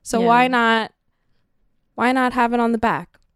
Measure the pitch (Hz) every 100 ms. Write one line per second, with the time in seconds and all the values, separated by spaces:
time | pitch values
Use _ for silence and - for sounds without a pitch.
0 | - 233 233 240 254 247 233 226 220 -
1 | _ _ _ _ _ _ _ _ _ -
2 | 240 262 254 247 233 240 233 226 226 151
3 | 170 _ _